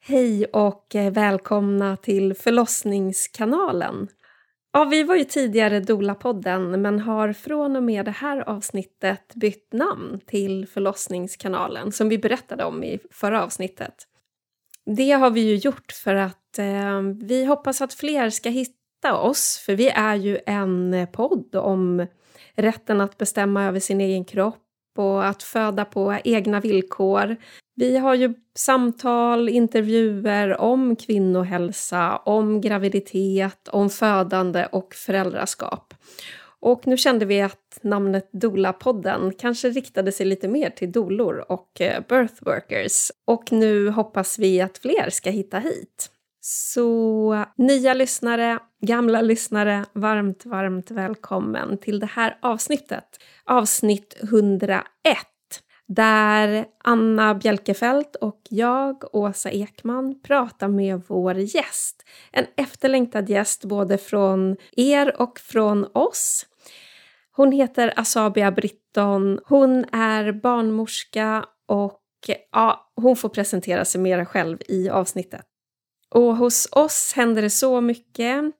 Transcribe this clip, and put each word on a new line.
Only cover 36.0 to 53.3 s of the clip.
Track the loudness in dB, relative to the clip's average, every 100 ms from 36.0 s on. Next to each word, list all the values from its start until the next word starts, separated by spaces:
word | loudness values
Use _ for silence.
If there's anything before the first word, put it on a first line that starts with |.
| _ -20 -20 -20 -20 _
Och | 0 2 2
nu | 2
kände | 4 2 2
vi | 2
att | 2 -4 _ -6
namnet | -2 0 2 0 -4
Doula-podden | -4 -2 0 0 0 -2 -2 -2 -2 -2 -2
kanske | -4 -2 -2
riktade | -2 -6 -4 -2
sig | 0 -2
lite | -2 -2
mer | -2 -2
till | -4 -4
dolor | -2 -2 0 -2 -2 -6
och, | -8 _ -4
eh, | -2 -2 0
birth | 0 0 -4
workers. | -4 -4 -4 -4 -2 -2 -2 -6 0
Och | 0 2
nu | 2 4 4 2
hoppas | 0 -2 -2 -4 0
vi | 2 2
att | 0 -4
fler | -2 0 0
ska | -4 -4
hitta | -4 -4 -6
hit. | -6 -8 -12 _ -16 _ _ _ -10
Så | -8 -4 0 2 2 2 2 2 0 -4 2
nya | 4 4 4
lyssnare, | 2 0 0 -2 0 0 -2 -8 _
gamla | -2 2 2 2
lyssnare, | 2 0 0 0 2 0 -4
varmt, | -4 0 0 0 -4 -8
varmt | -4 -4 -4 -6
välkommen | -6 -6 -8 -6 -4 -2 -4 -4 -6
till | -4 -4
det | -4
här | -2 -4 -2
avsnittet. | -4 -4 -2 -4 -4 -12 -12 -20 -20